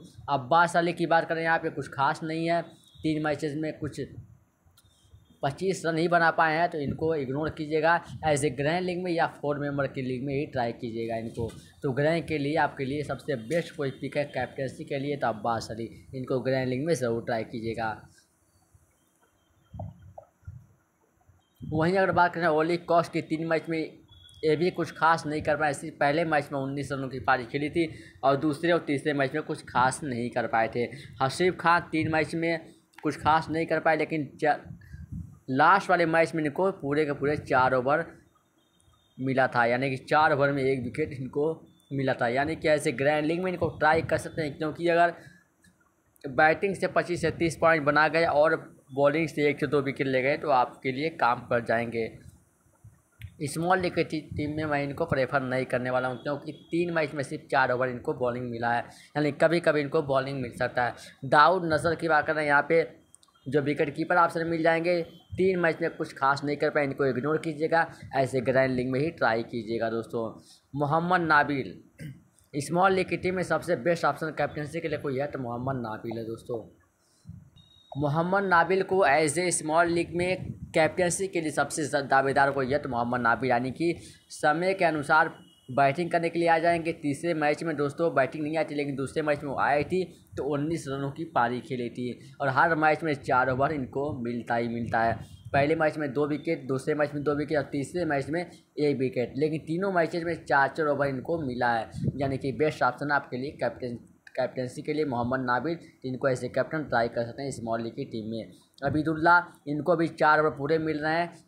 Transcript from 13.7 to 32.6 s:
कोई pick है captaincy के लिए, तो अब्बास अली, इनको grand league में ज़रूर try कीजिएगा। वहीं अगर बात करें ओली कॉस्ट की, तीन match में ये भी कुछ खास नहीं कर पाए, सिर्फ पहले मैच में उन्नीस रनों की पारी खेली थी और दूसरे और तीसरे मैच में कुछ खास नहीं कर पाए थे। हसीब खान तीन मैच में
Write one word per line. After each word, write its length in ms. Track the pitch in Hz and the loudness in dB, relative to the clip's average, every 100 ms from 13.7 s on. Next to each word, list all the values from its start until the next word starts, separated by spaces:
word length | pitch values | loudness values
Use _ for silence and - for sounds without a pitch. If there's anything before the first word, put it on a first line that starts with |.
| - | -4
कोई 160 | 139 | -6
pick 240 | 131 135 147 | -4 -6 -4
है 60 | 143 | -4
captaincy 580 | 135 123 - 131 - | -4 -6 -6 -8 -8
के 160 | 151 139 | -8 -6
लिए, 180 | 139 143 | -4 -2
तो 100 | 123 | -2
अब्बास 400 | 110 117 113 - | -2 -2 -2 -4
अली, 180 | 110 113 - - 135 | -8 -10 -12 -14 -10
इनको 240 | 127 131 | -4 -2
grand 300 | 127 131 127 | 0 0 0
league 160 | 127 156 | -2 0
में 80 | |
ज़रूर 300 | 151 123 117 113 | 0 0 -2 -2
try 180 | 113 | -4
कीजिएगा। 460 | 110 120 113 110 110 104 - _ _ _ _ _ _ _ _ _ _ _ _ _ _ _ _ - - - - - - _ - - - _ _ _ _ _ _ _ _ _ | -4 -6 -6 -4 -4 -6 -14 _ _ _ _ _ _ _ _ _ _ _ _ _ _ _ _ -14 -14 -16 -20 -20 -20 _ -20 -20 -20 _ _ _ _ _ _ _ _ _
वहीं 320 | 151 156 160 | -4 0 2
अगर 180 | 190 190 | 4 4
बात 200 | 175 175 | 4 2
करें 140 | 175 170 | 2 2
ओली 300 | 151 160 175 | 2 2 0
कॉस्ट 320 | 175 170 160 | 2 2 2
की, 80 | 165 | -4
तीन 220 | - 156 165 | -4 -4 0
match 220 | 160 156 | -2 -2
में 100 | 160 156 - - - - - | -4 -6 -10 -20 -20 -20 -4
ये 120 | 156 151 | 0 2
भी 140 | 180 | 2
कुछ 200 | 175 156 | 0 -4
खास 320 | - 160 165 147 | 2 2 4 0
नहीं 160 | 151 | -4
कर 140 | 156 147 | 0 0
पाए, 160 | 151 | 0
सिर्फ 220 | 135 160 - | -2 -8 0
पहले 280 | 143 147 165 | 2 2 2
मैच 240 | 151 143 | 0 0
में 80 | 143 | -4
उन्नीस 320 | 135 143 135 | -4 -6 -6
रनों 180 | 139 135 | -6 -6
की 100 | 131 | -4
पारी 240 | 120 131 117 | 0 0 0
खेली 240 | 143 147 | -4 -2
थी 180 | 170 160 - - - | -2 -2 -6 -20 0
और 140 | 135 139 | 2 2
दूसरे 340 | 156 147 170 | 0 0 2
और 80 | 170 165 | 2 0
तीसरे 260 | 139 151 | -2 0
मैच 200 | 143 135 | 0 0
में 100 | 151 | -2
कुछ 180 | 151 151 - | -6 -10 -2
खास 340 | 127 127 127 | 2 2 2
नहीं 260 | 147 120 120 | -4 -4 -2
कर 160 | 123 113 | -2 0
पाए 240 | 113 113 120 | 0 0 0
थे। 120 | 117 - - - | -4 -6 -16 -2
हसीब 360 | 135 - 180 175 | -2 2 0 2
खान 300 | 170 170 - | 2 2 2
तीन 200 | 156 160 | -2 0
मैच 240 | 156 156 165 | 0 0 -2
में 380 | 165 160 | -2 -2